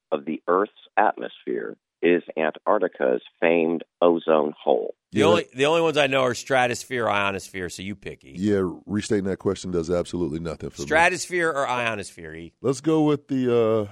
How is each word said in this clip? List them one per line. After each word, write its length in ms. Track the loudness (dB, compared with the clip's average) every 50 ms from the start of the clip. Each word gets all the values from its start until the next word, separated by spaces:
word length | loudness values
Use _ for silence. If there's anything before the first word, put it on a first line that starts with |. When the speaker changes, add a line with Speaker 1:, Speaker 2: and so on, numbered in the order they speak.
| _ -6
Speaker 1:
of 140 | -6 -6 -4
the 160 | -6 -8 -8 _ 0
Earth's 240 | 0 0 0 -2 _ -18 -20 _ 0 2
atmosphere 800 | 2 2 2 -2 -8 -12 -12 -12 -10 -6 -6 -6 -6 -8 -12 _ _ _ _ 0
is 220 | 2 4 4 4 2 -4 -6
Antarctica's 840 | -2 -2 -2 -2 -4 0 0 2 2 2 -2 -2 0 0 2 2 0 -2 -8 _ 0
famed 440 | 2 4 4 4 4 2 0 -2 -4 _ _ 2
ozone 520 | 4 4 4 4 2 2 2 2 2 0 -4 -4
hole? 360 | 0 2 2 2 2 -4 -10 _ _ _
Speaker 2:
The 80 | 0 2
Speaker 3:
Yeah. 60 | 4
Speaker 2:
only, 200 | 4 4 4 2 -4 -2
the 120 | 0 0 2
only 140 | 2 2
ones 160 | 2 2 2 2
I 100 | 2 2
know 160 | 2 2 2
are 100 | 2 0
stratosphere, 760 | -2 -4 0 2 2 2 2 0 -4 -6 -6 -4 -2 0 0
ionosphere, 640 | 2 2 0 0 -2 -4 -8 -10 -10 -8 -8 -8
so 120 | -8 -10 -10
you 120 | -10 -10
pick, 300 | -12 -12 -16 -16 -16 _
E. 80 | -18 -10 -4
Speaker 3:
Yeah, 240 | 0 2 2 2 2 0 -2 -6 -10
restating 380 | -6 -6 -6 -2 0 -2 -2 0
that 120 | -2 -6 -2
question 340 | -2 -2 -2 -2 -6 -4
does 180 | -4 -4 -2 0
absolutely 500 | 0 -2 -2 -2 -4 -4 -4 -2 -4 -6
nothing 300 | -6 -8 -10 -8 -10 -14
for 100 | -10 -10
me. 40 | -6 -2
Speaker 2:
Stratosphere 600 | 0 2 2 2 0 -2 -8 -6 -4 -2 -2 -2
or 180 | -2 -2 -2 -2
ionosphere, 640 | -2 -2 -2 -4 -4 -6 -8 -12 -14 -16 -14 -14 -12
E? 180 | -12 -14 -16 _ _
Speaker 3:
Let's 200 | -4 -4 -4 -2
go 220 | 0 0 2 2 2
with 240 | 2 0 -2 _ -4
the, 580 | -4 -2 0 2 2 2 4 4 2 0 0 -4